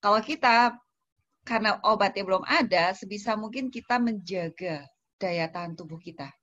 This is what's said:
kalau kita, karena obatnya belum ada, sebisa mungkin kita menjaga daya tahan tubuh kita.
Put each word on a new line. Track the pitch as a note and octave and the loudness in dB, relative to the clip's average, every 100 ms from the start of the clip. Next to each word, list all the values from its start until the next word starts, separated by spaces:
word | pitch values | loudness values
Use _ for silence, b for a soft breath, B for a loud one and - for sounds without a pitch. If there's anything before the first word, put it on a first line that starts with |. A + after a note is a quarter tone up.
kalau | G3+ G#3+ | 4 2
kita, | A3 D4+ B3+ A#3 A#3+ A#3+ _ _ _ _ _ _ | 2 0 4 6 4 0 _ _ _ _ _ _
karena | - A3+ G#3+ - | -4 0 0 2
obatnya | - G#3+ G3 G3 | 2 4 2 0
belum | F#3+ F#3 - | 0 0 2
ada, | D4+ A#3+ F3+ F3 | 0 4 4 2
sebisa | F#3+ G3 G#3 G3+ G#3+ | 0 -8 -8 -4 -4
mungkin | G#3+ A#3+ C4 | -4 -6 -6
kita | A#3 - B3 | -8 -2 0
menjaga | A#3+ G#3+ E3+ F#3+ E3+ D#3+ F3+ D3+ C3+ _ _ _ | 0 -2 -6 -4 -4 -6 -8 -8 -10 _ _ _
daya | F#3+ F3 E3 | -4 -2 -4
tahan | E3+ F3 E3 | -6 -10 -12
tubuh | E3 E3 | -14 -16
kita. | E3+ E3 C#3 _ | -16 -14 -16 _